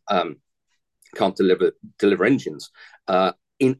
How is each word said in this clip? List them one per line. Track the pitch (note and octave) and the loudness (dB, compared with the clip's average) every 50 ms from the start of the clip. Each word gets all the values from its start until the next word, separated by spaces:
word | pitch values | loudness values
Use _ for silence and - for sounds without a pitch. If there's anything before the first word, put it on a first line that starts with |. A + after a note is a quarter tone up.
| _ | _
um, | - G2+ F2+ E2+ E2 C#2+ - _ _ _ _ _ _ _ _ _ _ _ _ _ _ - | -4 -2 -2 -2 -4 -8 -16 _ _ _ _ _ _ _ _ _ _ _ _ _ _ -6
can't | - G#2+ F#2+ - | -4 -2 -2 0
deliver, | - G2 F#2 F2+ - F#2 D#2+ - _ - - _ - | 0 2 2 2 2 0 -2 -2 _ -16 -20 _ 0
deliver | G2+ G2+ G2 F2 F#2+ | 0 2 2 2 2
engines, | A#2 C#3 C3 - - D#2 F2 - - _ - - - _ _ _ | 2 2 0 -2 -8 -12 -14 -16 -20 _ -20 -20 -20 _ _ _
uh, | - F#2+ F#2 F#2+ F2+ - _ _ _ _ - | -2 0 0 0 0 -2 _ _ _ _ -2
in | C3 B2+ C3+ | 0 0 0